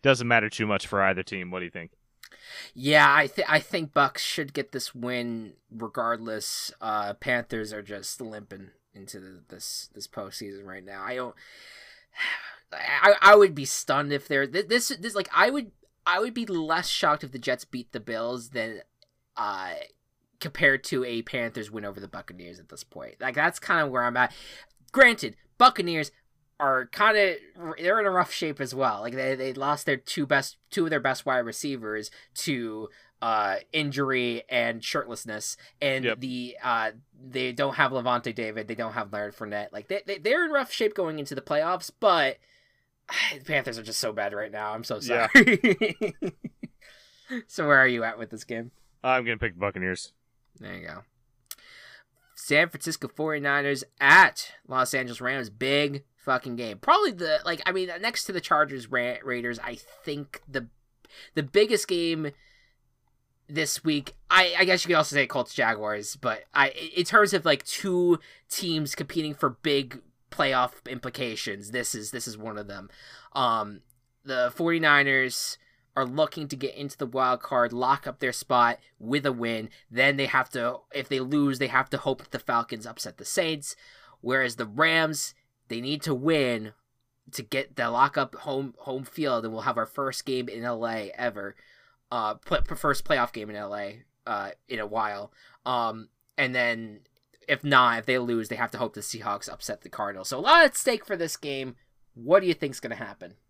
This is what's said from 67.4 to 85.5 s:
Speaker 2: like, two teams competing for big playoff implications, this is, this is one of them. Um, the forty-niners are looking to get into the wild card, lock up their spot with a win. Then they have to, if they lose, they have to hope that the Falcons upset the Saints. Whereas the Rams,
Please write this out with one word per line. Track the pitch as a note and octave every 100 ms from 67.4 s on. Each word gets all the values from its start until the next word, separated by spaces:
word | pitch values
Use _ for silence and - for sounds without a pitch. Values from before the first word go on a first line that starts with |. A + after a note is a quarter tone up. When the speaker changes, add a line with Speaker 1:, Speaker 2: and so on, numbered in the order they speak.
| D#3+
Speaker 2:
like, | C#3+
two | - - G3 F3+ F3 E3 - - _
teams | - F3+ D#3 C#3+
competing | - D3 E3+ D3+
for | C#3+ C#3+
big | A#2+ D#3 C#3 B2+ A#2+ _ _ _ -
playoff | C#3 C3 B2+ - -
implications, | B2+ B2+ - B2 G#2+ - G2+ G#2
this | A#2+ A#2
is, | A2+ G#2+
this | B2 A#2
is | G#2+
one | A2 G#2
of | G2+
them. | G2 G2+ - - - -
Um, | C#3 B2 A2+ G#2 G2+ _ _ _ _
the | C3+ C3 B2
forty-niners | - E3+ E3 D#3 C#3+ C#3 C3+ B2+ - - - _ _ _ -
are | C3
looking | C#3 D3+ - C#3+
to | C3+
get | C3 -
into | C#3+ -
the | C3
wild | B2+ B2+ B2
card, | - C3 A#2+
lock | A#2+ B2+ C#3 -
up | B2+
their | B2+
spot | - - B2+ A#2+ A#2+ _ _
with | A2 C#3+ C#3
a |
win. | A#2+ A#2 A2+ A2+ - _
Then | A2+ C#3 C#3
they | C3+
have | C3+ B2+
to, | B2+ A#2 B2 _
if | C#3+ B2+
they | C3+
lose, | B2+ D3 C#3+ B2+
they | C3
have | C3 C3+
to | C#3
hope | C#3 C3
that | -
the | B2+
Falcons | - A#2 A#2 A#2+ A2+
upset | A2 - -
the |
Saints. | G3+ - E3 D#3 - - - - - _
Whereas | A#2+ C3+ B2+ A#2
the | A2+
Rams, | A2 D#3+ E3 D#3+ D3 - _ _